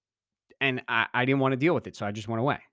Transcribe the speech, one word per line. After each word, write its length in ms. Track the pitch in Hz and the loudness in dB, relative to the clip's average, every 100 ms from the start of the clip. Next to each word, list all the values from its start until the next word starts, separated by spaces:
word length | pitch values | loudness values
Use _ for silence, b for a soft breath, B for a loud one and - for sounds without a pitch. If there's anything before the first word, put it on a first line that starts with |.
| _ _ _ _ _ - | _ _ _ _ _ -2
And 200 | 135 127 - | -2 -2 -2
I, 200 | 117 - | -2 0
I 120 | 123 127 | 2 2
didn't 140 | 139 | 4
wanna 160 | 131 131 | 2 2
deal 200 | 160 139 | 2 0
with 120 | - | -4
it, 80 | - | -8
so 100 | 104 | -6
I 60 | |
just 160 | 107 104 | -6 -4
went 120 | 113 | -2
away. 200 | 139 - - | -2 -4 -8